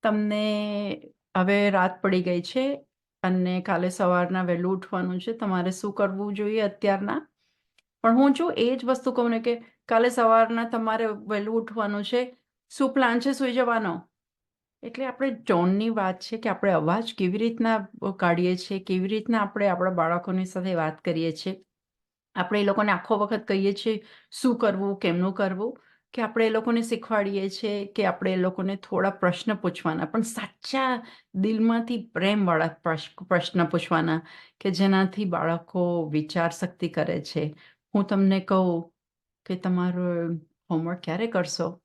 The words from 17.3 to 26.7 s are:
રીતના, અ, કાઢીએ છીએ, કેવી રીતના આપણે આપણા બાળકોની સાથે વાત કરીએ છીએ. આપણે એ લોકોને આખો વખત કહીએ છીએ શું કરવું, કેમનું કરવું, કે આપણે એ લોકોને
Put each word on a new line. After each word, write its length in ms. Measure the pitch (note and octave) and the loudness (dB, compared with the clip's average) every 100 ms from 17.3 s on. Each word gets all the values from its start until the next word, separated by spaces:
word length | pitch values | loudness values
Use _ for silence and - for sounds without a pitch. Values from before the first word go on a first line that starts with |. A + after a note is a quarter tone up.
| G3+ | 0
રીતના, 500 | A3+ A3+ A3+ A3 G3 - | -2 0 0 0 -2 -8
અ, 80 | G3 | -6
કાઢીએ 460 | F#3+ F3+ E3+ F3+ F3+ | 0 2 2 2 0
છીએ, 220 | - F#3+ | -4 -8
કેવી 300 | F#3+ F#3 F#3+ | -2 -2 0
રીતના 300 | A3 A3 A3+ | -4 0 0
આપણે 300 | G3+ G#3 G3+ | 0 0 0
આપણા 220 | F3+ F3+ | 2 0
બાળકોની 540 | F3+ D#3+ F3 F3 F#3 | 0 0 0 -2 -2
સાથે 300 | F#3 F#3 F#3 | -2 -4 -2
વાત 260 | F3 D#3 D#3 | 0 -2 -4
કરીએ 320 | - D#3+ E3 | -4 -2 -2
છીએ. 320 | D#3 - F#3+ _ _ _ _ _ _ _ | -4 -8 -8 _ _ _ _ _ _ _
આપણે 260 | - F3+ G#3 | -6 -2 0
એ 40 | |
લોકોને 280 | G3+ G3 G#3 | 2 2 2
આખો 240 | F3+ - G#3+ | 0 0 0
વખત 280 | G#3 G#3+ A3 | 0 -2 -2
કહીએ 240 | G3 G3 | 0 0
છીએ 320 | G3+ A#3 A3 G#3+ - _ | 0 -2 -4 -6 -20 _
શું 280 | - B3+ A#3+ | -2 0 2
કરવું, 400 | A3 F#3+ G3 G3 | 2 0 -2 -2
કેમનું 340 | G3 F3 F#3 | 0 0 0
કરવું, 460 | F#3+ G3 F#3 A3 - _ _ _ | 0 -2 -2 -6 -8 _ _ _
કે 100 | - | -6
આપણે 240 | A3 A3+ A3+ | -4 2 2
એ 40 | |
લોકોને 320 | A3 A3+ | 2 2